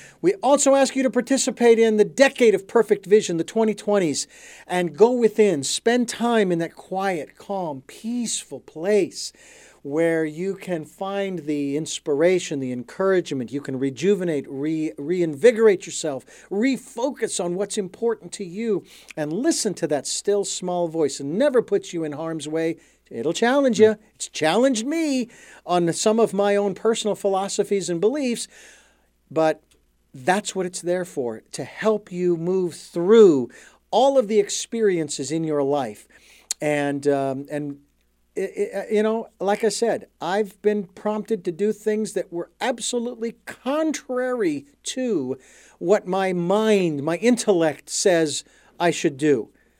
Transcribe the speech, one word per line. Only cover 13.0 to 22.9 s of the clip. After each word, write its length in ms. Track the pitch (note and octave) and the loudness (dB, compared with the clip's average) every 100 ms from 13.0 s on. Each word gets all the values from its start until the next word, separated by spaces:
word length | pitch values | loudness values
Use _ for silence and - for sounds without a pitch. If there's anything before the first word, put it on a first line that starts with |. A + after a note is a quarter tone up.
| F#3+ F#3 E3 C#3 A2+ | 0 2 0 -4 -6
you 100 | C#3 | -8
can 160 | C#3+ C3 | -6 -4
rejuvenate, 680 | C#3 B2+ F3+ G3 F3+ D3 B2+ | -4 -2 0 0 0 -4 -6
re-, 420 | C#3 D3+ D#3+ D#3 D3 | -6 -4 -4 -4 -6
reinvigorate 880 | C#3+ F3+ E3+ C#3+ G#3+ A3 A3 F#3+ - | -4 -2 -2 4 4 6 6 4 -2
yourself, 400 | - D#3 C3 - - - | -8 -6 -6 -10 -20 -6
refocus 920 | G3 C4 A3+ - - C#4 - G#3+ - | -2 0 -2 -6 -6 -6 -4 -6 -4
on 140 | F3 F3+ | -4 -4
what's 220 | G3+ - | -4 -6
important 560 | F#3 - A#3 A3 F3 | -8 -4 -4 -4 -8
to 100 | - | -12
you, 400 | F#3 F#3 A3+ F#3+ - - - - | -10 -6 -2 -2 -6 -18 -12 -8
and 160 | D3+ | -6
listen 440 | E3+ D4+ - G#3+ - | -2 0 0 -2 -4
to 120 | D#3+ | -2
that 200 | D3 - | -2 -4
still 360 | - - G3+ | -4 0 0
small 440 | F#3 - F3+ F3+ E3+ | -2 -6 -4 -2 -2
voice. 320 | D#3+ C#3+ - | 0 -2 -2
It 60 | C#3 | -4
never 360 | F3+ D4 B3 | 0 2 2
puts 320 | - G3+ - | 0 -2 -4
you 100 | E3+ | -6
in 100 | D#3 | -6
harm's 340 | C#3+ E3 D#3+ D3 | -6 -8 -8 -6
way. 300 | D#3 E3 D#3+ _ | -2 -2 -4 _